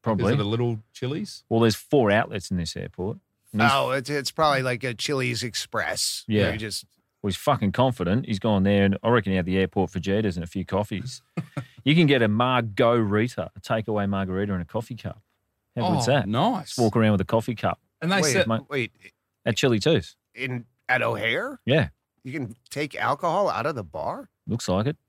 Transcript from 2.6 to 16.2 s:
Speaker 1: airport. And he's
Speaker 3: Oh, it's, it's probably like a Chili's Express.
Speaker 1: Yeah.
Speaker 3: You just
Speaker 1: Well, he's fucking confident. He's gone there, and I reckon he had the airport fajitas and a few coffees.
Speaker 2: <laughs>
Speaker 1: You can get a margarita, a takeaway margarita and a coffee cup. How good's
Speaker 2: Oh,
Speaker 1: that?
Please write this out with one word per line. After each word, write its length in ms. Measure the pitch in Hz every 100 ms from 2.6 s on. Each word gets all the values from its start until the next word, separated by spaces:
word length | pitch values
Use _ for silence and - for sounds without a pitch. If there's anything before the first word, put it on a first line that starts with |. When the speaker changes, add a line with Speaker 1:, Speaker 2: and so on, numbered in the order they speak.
| 82 -
Speaker 1:
airport. 420 | 92 - 95 - _ _ _
And 80 | 104
he's 100 | 143
Speaker 3:
Oh, 180 | 139 127
it's, 180 | 135 123
it's 220 | 147 127
probably 300 | - 151 139
like 200 | 131 123
a 100 | 127
Chili's 500 | 113 - 139 127 117
Express. 800 | 117 - - 113 78 95 - - -
Speaker 1:
Yeah. 240 | 107 92
Speaker 3:
You 60 | 104
just 280 | 110 - - _ _ _
Speaker 1:
Well, 80 | 104
he's 80 | 92
fucking 340 | - 131 101
confident. 540 | - 131 117 87 110 -
He's 140 | 101
gone 240 | 113 101
there, 200 | 95 101 98
and 120 | 98
I 60 | 110
reckon 220 | 120 98
he 40 | 95
had 100 | 87
the 120 | 95
airport 340 | 92 104 90
fajitas 440 | 92 85 101 107 87
and 80 |
a 40 | 82
few 180 | 98 90
coffees. 560 | 95 104 101 127 - _ -
Speaker 2:
<laughs> 140 | - - - -
Speaker 1:
You 120 | 131 160
can 100 | 156
get 160 | 139
a 60 | 110
margarita, 1200 | 107 123 127 117 98 120 120 104 104 117 - 82 -
a 40 |
takeaway 480 | - 113 107 104 101
margarita 420 | 98 95 92 101
and 100 | 95
a 40 | 85
coffee 300 | 110 - 113
cup. 260 | 95 - _ _ _ _ _
How 200 | - 180
good's 160 | 160 117
Speaker 2:
Oh, 20 |
Speaker 1:
that? 160 | 139